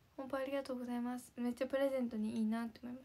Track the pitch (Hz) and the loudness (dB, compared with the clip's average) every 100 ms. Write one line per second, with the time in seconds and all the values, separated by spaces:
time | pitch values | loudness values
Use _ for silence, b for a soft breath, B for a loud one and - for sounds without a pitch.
0 | _ - 262 269 269 277 269 247 247 240 | _ -8 -2 0 0 0 0 -4 -2 -2
1 | 240 247 - - 240 240 262 269 277 262 | -2 -4 -6 -2 0 0 2 4 4 4
2 | 240 220 214 233 220 226 233 - 247 247 | 0 0 0 2 2 2 -2 -6 -10 -10